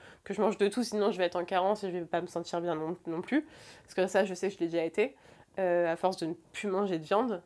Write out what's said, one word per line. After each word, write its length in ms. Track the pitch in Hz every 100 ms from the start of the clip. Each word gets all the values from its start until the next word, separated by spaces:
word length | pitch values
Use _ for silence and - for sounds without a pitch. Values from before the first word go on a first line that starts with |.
| - -
que 100 | -
je 80 | 196
mange 180 | 202 185
de 100 | 202
tout, 160 | 226
sinon 260 | 233 214 208
je 80 | 185
vais 60 |
être 100 | 175
en 100 | 180
carence 380 | 175 190 190 208
et 80 | 196
je 80 | 175
vais 60 |
pas 160 | 165 170
me 80 | 175
sentir 320 | 170 165 175
bien 160 | 170 156
non, 200 | 160 175 -
non 120 | 165
plus. 240 | - 285 302 - - -
Parce 120 | -
que 120 | - 190
ça, 180 | 196
je 80 | 196
sais 140 | 180 190
que 60 |
je 60 | 202
l'ai 80 | 165
déjà 160 | 170
été, 320 | 165 208 233 - - - - -
euh, 340 | 185 175 170
à 40 | 165
force 220 | 185 185
de 80 | 160
ne 80 | 151 -
plus 160 | - 208
manger 300 | 185 202 165
de 40 |
viande. 380 | 156 202 247 185